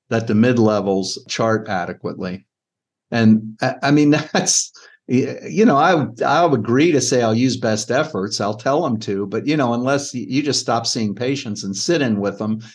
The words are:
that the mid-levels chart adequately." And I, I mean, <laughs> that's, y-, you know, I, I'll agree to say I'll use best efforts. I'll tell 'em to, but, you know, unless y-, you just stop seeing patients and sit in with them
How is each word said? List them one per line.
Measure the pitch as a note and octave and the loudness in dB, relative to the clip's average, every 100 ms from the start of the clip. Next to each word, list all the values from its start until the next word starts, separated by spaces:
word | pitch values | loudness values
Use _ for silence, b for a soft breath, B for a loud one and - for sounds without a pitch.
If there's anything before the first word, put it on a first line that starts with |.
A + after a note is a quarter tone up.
| - | -4
that | A#2 A2+ | -4 2
the | G#2+ | 4
mid-levels | B2 A#2+ G#2+ G#2 G2 F#2+ F#2 - - | 4 4 4 2 0 0 -2 -8 -10
chart | - A2+ A2 - | -2 0 0 -2
adequately." | F#2 E2+ F2+ - - F#2 F#2 _ _ _ _ _ _ - | -6 -6 -8 -10 -8 -10 -10 _ _ _ _ _ _ -6
And | A#2 A2 A2 - - | 2 4 4 2 -4
I, | C3 - | -4 -2
I | C#3 | 2
mean, | D3 D3 | 4 4
<laughs> | C#3+ - | 2 0
that's, | G#3+ - - - B B B - | -2 0 -2 -4 B B B -2
y-, | B2+ C3+ B2 - | 0 0 -6 -4
you | D#3+ | 2
know, | F3 C#3 | 4 4
I, | E3+ E3 A2+ - C3+ | 4 2 0 -2 0
I'll | D3+ E3+ | 2 4
agree | B2+ G#2+ B2+ E3+ | 2 2 2 4
to | C#3+ | 2
say | - B2 | 2 2
I'll | A2+ | 2
use | A2+ C3 A2 | 2 2 0
best | A2+ G#2+ - | -2 -2 0
efforts. | B2+ D3+ G2 G#2 - | -2 -2 -4 -6 -4
I'll | G2+ A2 | -4 -2
tell | C3+ D3 | -2 0
'em | D#3+ A2 | 0 -4
to, | A2+ G2 G2 | -4 -4 -4
but, | A2 C#3 | -4 -2
you | D#3 | 0
know, | B2 | 0
unless | A#2+ B2+ C#3 - | -2 -2 -2 -4
y-, | B2 - | -10 -4
you | C3 | -2
just | D3+ B2 | -2 -2
stop | - A#2 A#2 | -2 -2 -2
seeing | B2+ G#2+ | -4 -4
patients | F#2+ B2 C#3 A#2 G2+ | -4 -4 -4 -6 -8
and | G2 F#2+ | -8 -6
sit | - E3 | -2 0
in | B2+ G2+ | 0 0
with | G2+ F#2+ | -2 -4
them | A2 A2 B | -6 -6 B